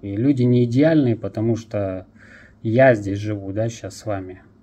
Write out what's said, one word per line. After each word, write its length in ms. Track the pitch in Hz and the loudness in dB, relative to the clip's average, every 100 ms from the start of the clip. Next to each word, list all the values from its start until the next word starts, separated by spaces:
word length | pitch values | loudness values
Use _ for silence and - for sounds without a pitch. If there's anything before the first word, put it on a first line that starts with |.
И 140 | 101 | -6
люди 300 | 101 131 135 | -2 0 2
не 200 | 123 123 | 4 4
идеальные, 520 | 120 120 151 160 127 107 | 2 4 4 4 2 0
потому 400 | 98 107 110 113 | -4 -4 -2 -2
что 500 | - 104 98 92 - _ - - - _ | -4 -6 -4 -6 -12 _ -20 -20 -20 _
я 320 | 117 113 131 | -2 4 4
здесь 240 | 110 98 101 | 4 0 -6
живу, 340 | 104 107 98 | -4 -8 -6
да, 160 | 101 113 | -4 -6
щас 280 | - 95 - | -6 -14 -12
с 100 | - | -8
вами. 360 | 98 92 90 - _ | -8 -8 -16 -20 _